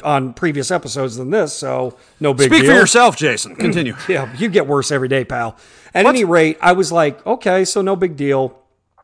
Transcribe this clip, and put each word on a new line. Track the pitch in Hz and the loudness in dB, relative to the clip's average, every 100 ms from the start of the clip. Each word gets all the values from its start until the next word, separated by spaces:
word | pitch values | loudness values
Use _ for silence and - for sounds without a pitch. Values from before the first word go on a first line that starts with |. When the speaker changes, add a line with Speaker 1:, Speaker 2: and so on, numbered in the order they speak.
| 147 | -2
Speaker 1:
on | 139 131 | -2 -2
previous | - 170 143 127 | -4 -4 -4 -4
episodes | 180 131 139 131 113 | -4 -4 -6 -6 -6
than | 131 | -4
this, | 208 151 | -2 -2
so | - 131 127 127 - _ - | -6 -6 -6 -6 -10 _ -4
no | 151 | -2
big | 131 135 | 2 4
Speaker 2:
Speak | 320 | 6
Speaker 1:
deal." | 135 | 6
Speaker 2:
for | 262 | 6
yourself, | 208 240 240 - | 6 4 4 2
Jason. | 147 107 98 - | -2 -2 -8 -6
Continue. | - 175 131 - | -4 -2 -4 -6
Speaker 1:
<clears throat> | - | -4
Yeah, | 160 123 127 | -4 -6 -6
you | 214 | 0
get | 185 139 | 0 2
worse | 143 - | 0 0
every | 143 127 | -2 0
day, | 135 120 | -2 -2
pal. | 123 117 - _ _ - | -6 -8 -10 _ _ -6
At | 180 220 | 0 2
Speaker 2:
What? | 254 | 2
Speaker 1:
any | |
rate, | 180 170 156 156 | 2 2 2 2
I | 175 | 2
was | 180 160 | 2 2
like, | 170 147 135 - | 0 0 -2 -6
"Okay, | 247 202 185 185 | -4 0 0 0
so | 208 | -2
no | 190 190 | -2 0
big | 180 143 | -2 -2
deal." | 143 135 131 - _ _ _ _ | -2 0 -2 -8 _ _ _ _